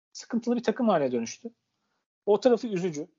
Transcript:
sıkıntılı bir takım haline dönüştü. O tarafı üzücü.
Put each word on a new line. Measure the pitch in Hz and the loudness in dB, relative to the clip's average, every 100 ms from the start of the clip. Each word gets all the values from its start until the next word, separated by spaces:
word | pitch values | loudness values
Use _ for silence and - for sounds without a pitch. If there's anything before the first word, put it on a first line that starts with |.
| _ | _
sıkıntılı | - - 233 233 240 | -20 -6 -4 -2 -2
bir | |
takım | 240 214 233 | -2 0 2
haline | 175 135 | 2 2
dönüştü. | 123 117 - 233 - _ _ _ _ _ _ - | -2 -4 -10 -18 -20 _ _ _ _ _ _ 0
O | 208 | 2
tarafı | 254 233 240 | 4 2 0
üzücü. | 185 185 147 - | -4 -4 -4 -10